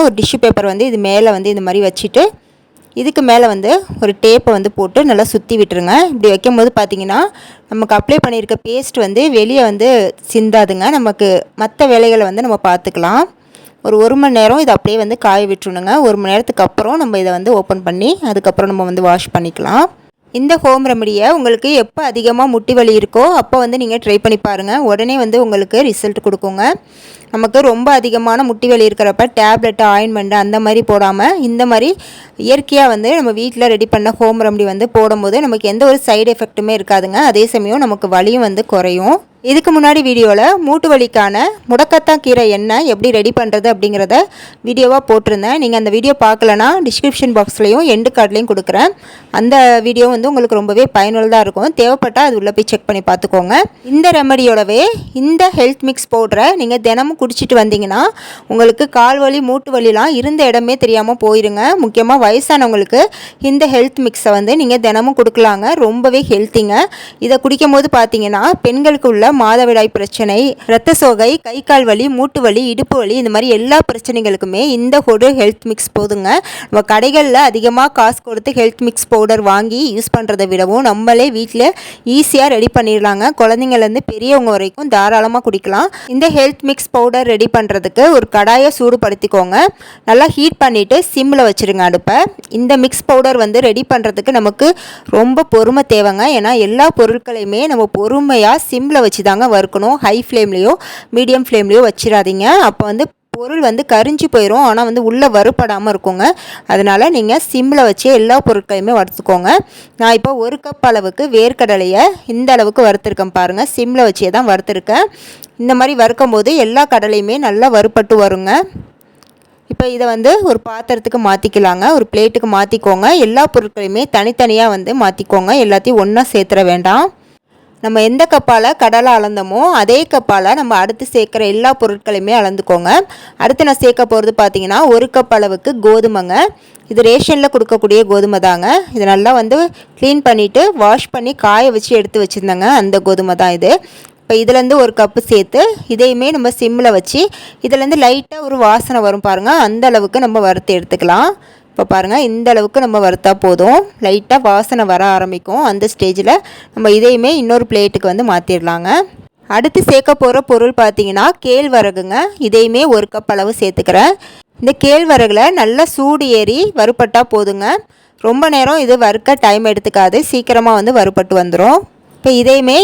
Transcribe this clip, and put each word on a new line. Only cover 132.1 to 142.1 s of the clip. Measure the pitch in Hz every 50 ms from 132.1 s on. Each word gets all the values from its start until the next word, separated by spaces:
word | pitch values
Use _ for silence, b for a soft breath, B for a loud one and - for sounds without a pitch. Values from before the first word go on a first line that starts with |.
| 202 190 190 208 240 233
அளந்துக்கோங்க. | 202 190 196 190 - - 180 175 175 175 247 349 392 B B B B B B - -
அடுத்து | 233 254 - 311
நான் | 285 269 - 277
சேர்க்க | 240 240 247 240 208
போறது | 226 220 214 220 220 -
பார்த்தீங்கன்னா | 208 196 202 196 190 190 196 233 311 269 233
ஒரு | 233 262 240 -
கப் | 262 247 - 233
அளவுக்கு | 214 208 196 190 185 - 277 269 226 208
கோதுமைங்க. | 214 220 226 220 226 214 190 180 180 - 269 359 427 b b b b b b b -
இது | 220 226 220
ரேஷன்ல | 226 240 285 - - 302 285 277 277 269
கொடுக்கக்கூடிய | 240 220 - 233 208 220 202 208 220 220 196
கோதுமை | 202 202 202 208 202 185 190
தாங்க. | 185 175 175 180 226 302 392 370 320 254
இதை | 226 202 196 196
நல்லா | 196 202 240 262 240
வந்து | 220 220 262 311 339 339 B B B B _ -
கிளீன் | 254 269 285 294 277
பண்ணிட்டு | 254 226 214 208 202 - 262 349 427 349 254 208
வாஷ் | 208 339 359 - - -
பண்ணி | 254 233 254 277 - -
காய | 208 208 220 254 269 226
வச்சு | 214 - - 247 220
எடுத்து | 202 202